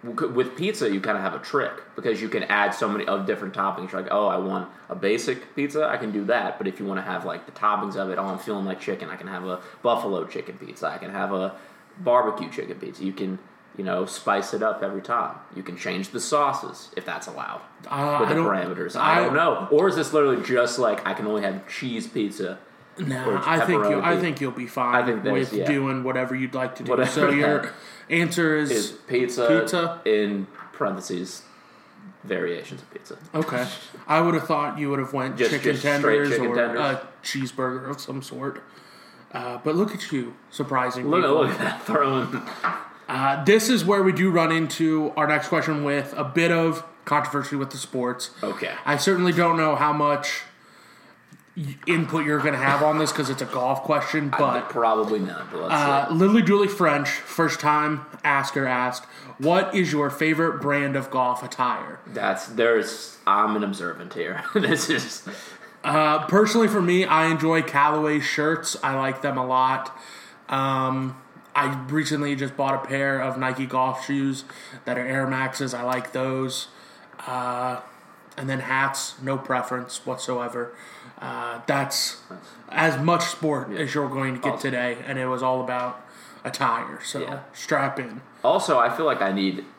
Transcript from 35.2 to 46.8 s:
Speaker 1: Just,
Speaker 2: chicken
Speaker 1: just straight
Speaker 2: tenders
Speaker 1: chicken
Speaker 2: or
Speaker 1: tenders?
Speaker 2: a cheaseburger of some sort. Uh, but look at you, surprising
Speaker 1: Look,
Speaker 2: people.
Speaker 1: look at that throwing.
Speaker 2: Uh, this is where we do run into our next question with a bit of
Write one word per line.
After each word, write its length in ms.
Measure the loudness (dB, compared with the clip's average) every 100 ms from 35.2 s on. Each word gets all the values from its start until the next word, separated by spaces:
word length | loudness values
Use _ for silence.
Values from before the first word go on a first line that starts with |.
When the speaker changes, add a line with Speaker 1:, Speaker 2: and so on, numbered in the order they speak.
| -4 0
Speaker 1:
Just, 140 | 2
Speaker 2:
chicken 200 | 2 0
Speaker 1:
just 80 | 2
straight 120 | 2 4
Speaker 2:
tenders 260 | 4 4 4
Speaker 1:
chicken 160 | 2 2
Speaker 2:
or 60 |
Speaker 1:
tenders? 260 | 2 0 0
Speaker 2:
a 280 | 0 -2 -8 -12
cheaseburger 640 | -6 -4 -4 -2 -4 -4 -8
of 100 | -10
some 220 | -10 -10
sort. 400 | -10 -8 -8 -8 -16 -20 -20 -20 -20 -20 -14
Uh, 260 | -10 -8 -6
but 100 | 0
look 200 | 2 2
at 180 | -2 -4
you, 220 | -4 -4 -10 -20
surprising 580 | -8 -2 0 0 -2 2
Speaker 1:
Look, 140 | 2
Speaker 2:
people. 140 | 4 4
Speaker 1:
look 60 | 4
at 60 | 2
that 220 | -4 -4
throwing. 580 | -2 2 4 2 0 -4 -8 -6 -4 -4 -10 -16 -6
Speaker 2:
Uh, 340 | 0 2 2
this 260 | 6 6 6
is 160 | 2 4
where 160 | 6
we 100 | 6
do 180 | 6 4
run 220 | 6 4
into 600 | 4 0 2 2 4 2 2
our 100 | 2
next 220 | 2 2
question 340 | 0 2 0
with 280 | 2 0 -2
a 100 | -4
bit 260 | -2 2 4
of 320 | 4 4 0